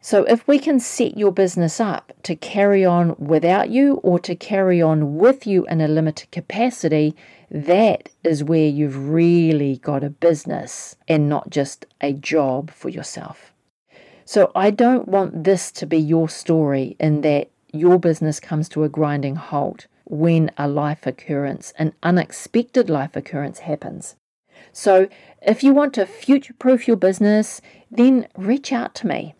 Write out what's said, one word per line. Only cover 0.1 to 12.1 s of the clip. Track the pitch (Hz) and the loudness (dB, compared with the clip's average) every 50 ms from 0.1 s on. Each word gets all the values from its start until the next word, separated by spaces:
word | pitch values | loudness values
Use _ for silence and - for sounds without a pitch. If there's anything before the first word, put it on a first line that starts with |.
| - 202 - | 2 2 4
if | - 233 233 - - | 4 2 0 2 2
we | 285 285 | 2 2
can | 285 311 294 262 | 2 2 0 0
set | 226 - - - 247 - - | -2 -2 -4 -2 -2 -2 -2
your | 214 208 202 | 0 0 0
business | 180 196 196 185 180 180 170 160 - - | 2 2 0 0 2 0 -2 -2 0 -2
up | 233 208 170 - - _ - _ _ | -4 -4 -4 -8 -10 _ -20 _ _
to | - 175 | -8 -8
carry | 156 - - - 208 202 202 202 196 190 | -8 -8 -8 -2 0 2 4 4 4 4
on | 180 175 175 175 170 - - | 4 4 2 2 0 -2 -4
without | - 143 160 156 165 170 185 202 - - | -2 0 0 2 2 2 2 2 0 0
you | 226 254 277 285 277 | 2 2 2 2 2
or | - - 190 180 175 | 2 0 0 0 0
to | - - 180 | -2 -6 -10
carry | 175 - - 208 196 196 185 180 175 | -10 -8 -6 -2 0 2 2 2 2
on | 170 160 160 156 151 143 143 156 | 2 2 2 2 0 -2 -2 2
with | 190 247 269 269 - | 2 2 2 2 -2
you | 214 196 185 - - | -2 0 0 0 0
in | 170 160 | -2 -2
a | 160 151 | 0 0
limited | 156 160 160 156 151 - - _ | 0 0 0 -2 -4 -6 -14 _
capacity, | - 175 - _ - 202 233 247 240 - - 160 151 156 151 151 156 _ - - - _ _ _ | -14 -14 -12 _ -4 -2 -2 -2 -2 -4 -4 0 0 2 0 0 -2 _ -18 -20 -20 _ _ _
that | - 151 143 151 175 196 220 220 180 - - - _ _ _ | -12 -10 0 2 2 4 4 2 2 0 -6 -12 _ _ _
is | 165 160 147 147 | -2 -2 -2 -2
where | 139 165 160 156 151 | 0 2 2 2 2
you've | 143 143 151 143 135 135 139 143 | 2 0 -2 -2 -4 -6 -6 -2
really | 156 165 170 170 175 175 165 160 160 147 143 139 135 127 | 0 2 4 4 4 4 4 2 2 0 0 -2 -4 -4
got | _ - 147 139 143 | _ -6 -4 -4 -4
a | 143 | -6
business | 147 _ - 170 165 151 - - 151 - - - - - - - - _ _ - | -8 _ 0 0 0 0 -4 -8 -8 -8 -10 -12 -16 -16 -16 -18 -20 _ _ 0
and | 165 151 147 147 | 0 2 2 0
not | 147 143 - - | 0 -4 -6 -4
just | - 147 143 135 - _ - _ _ _ | -4 -4 -4 -4 -6 _ -20 _ _ _
a | - 143 | -6 -6